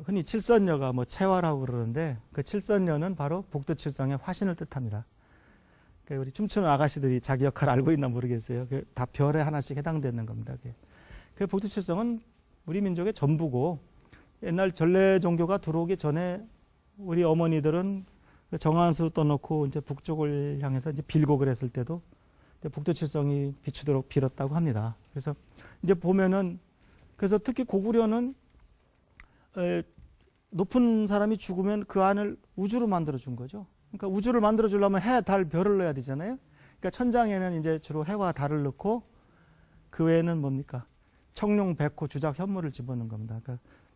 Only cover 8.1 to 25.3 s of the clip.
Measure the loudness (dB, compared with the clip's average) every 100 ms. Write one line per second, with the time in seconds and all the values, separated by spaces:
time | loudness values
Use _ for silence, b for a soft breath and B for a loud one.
8.1 | -2 -2 -4 -4 -6 -4 -6 -6 -6 -6
9.1 | 0 2 2 0 -2 -4 -6 -4 -2 -2
10.1 | -4 -6 -8 -10 -10 -12 -16 B B B
11.1 | B B -6 -4 -2 -4 -6 -4 -2 -2
12.1 | -4 -10 _ _ _ -6 -2 0 0 -2
13.1 | 0 2 2 0 0 0 -2 -10 _ b
14.1 | b b -12 -4 0 0 2 4 6 6
15.1 | 6 4 2 2 0 -2 -2 0 -2 0
16.1 | 0 -2 -6 -10 _ _ _ _ -14 -4
17.1 | 2 4 4 4 2 2 0 0 -4 -10
18.1 | b b b b -2 2 4 4 4 0
19.1 | 2 2 2 0 -2 -2 -4 -8 -10 -6
20.1 | -2 -2 -2 -4 -4 -2 -2 -2 -6 0
21.1 | 2 4 4 2 0 -4 -6 -6 -8 -12
22.1 | b b b b b -10 -6 -2 -2 -2
23.1 | 0 0 0 -2 -6 -10 -8 0 0 0
24.1 | 0 0 -2 -4 0 0 0 -2 -6 _
25.1 | -10 -8